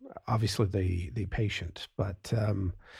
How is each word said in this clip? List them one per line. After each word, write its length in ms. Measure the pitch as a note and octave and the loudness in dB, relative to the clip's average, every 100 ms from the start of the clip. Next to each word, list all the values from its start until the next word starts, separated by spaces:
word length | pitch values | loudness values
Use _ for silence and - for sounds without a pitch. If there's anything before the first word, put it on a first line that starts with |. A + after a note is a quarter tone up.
| C4+ - - | -16 -12 0
obviously 400 | A2+ A2 - G2+ | 2 2 4 2
the, 420 | G2+ F#2 F2+ F2+ | 4 2 2 -2
the 120 | A#2 G2 | -2 -2
patient, 640 | - G#2 - E2+ - - - | 0 0 0 -6 -10 -14 -4
but, 340 | G2 F#2 - A2+ | -2 -2 -2 0
um, 340 | G#2+ G2 F#2 - - - | 2 2 0 -4 -12 -20